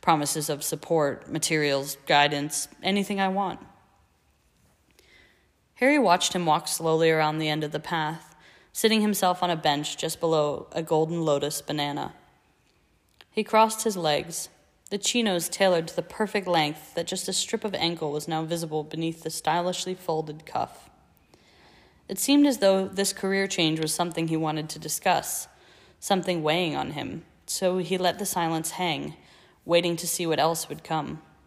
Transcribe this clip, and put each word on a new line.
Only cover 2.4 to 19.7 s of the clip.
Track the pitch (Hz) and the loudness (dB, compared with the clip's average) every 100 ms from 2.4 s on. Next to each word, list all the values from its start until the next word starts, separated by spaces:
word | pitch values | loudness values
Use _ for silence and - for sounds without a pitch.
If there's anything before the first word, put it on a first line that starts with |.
| 147 - - - | -2 -4 -8 -6
anything | 180 202 196 202 | -2 -2 0 -2
I | 190 | 0
want." | 190 190 - - _ _ _ _ _ _ _ _ _ _ _ _ _ _ - _ _ _ _ _ _ | 0 -4 -6 -16 _ _ _ _ _ _ _ _ _ _ _ _ _ _ -20 _ _ _ _ _ _
Harry | 254 302 | 4 6
watched | 214 180 - | 6 4 2
him | 185 170 | 0 2
walk | 156 165 | 2 0
slowly | - 165 160 165 | -2 0 4 4
around | 160 156 156 | 4 2 0
the | 156 | -2
end | 151 | -2
of | 151 | -4
the | 156 | -6
path, | - 165 151 160 - - - - _ | -4 -2 -2 -6 -14 -20 -20 -20 _
sitting | - 220 220 | 0 2 4
himself | 208 196 185 180 | 2 2 2 2
on | 180 | 0
a | 165 | 0
bench | 160 147 151 - | 2 0 -2 -4
just | 160 - | -6 -2
below | 165 160 147 139 - | 0 2 2 -2 -6
a | - | -8
golden | 160 160 160 170 | 0 2 2 0
lotus | 156 143 147 147 | 2 2 0 -6
banana. | - 147 143 143 143 - _ _ _ _ _ _ _ _ _ _ - | -6 -4 -2 -4 -6 -10 _ _ _ _ _ _ _ _ _ _ -8
He | - | -6
crossed | 208 220 220 220 | 2 4 4 2
his | 226 190 | -2 0
legs, | 160 147 170 160 - _ _ _ - | 0 0 -2 -10 -10 _ _ _ -10
the | 202 | -4
chinos | - 240 220 180 170 | -2 0 2 0 -2
tailored | - 196 175 165 | 2 4 4 0
to | - | -6
the | |
perfect | 165 - 208 202 185 | -8 -4 -2 -2 0
length | 170 147 151 - - | 2 2 -2 -10 -8
that | 170 | -6
just | 190 - | -6 -4
a | |
strip | 190 - 220 | -4 -2 -4
of | 220 190 | -4 -2
ankle | 170 170 156 | -2 -2 -4
was | 147 151 | -4 -4
now | 160 | -4
visible | 160 170 165 156 | -2 -4 -4 -6
beneath | 151 160 165 165 | -6 -4 -4 -4
the | 170 | -8
stylishly | - - 165 175 | -4 0 0 0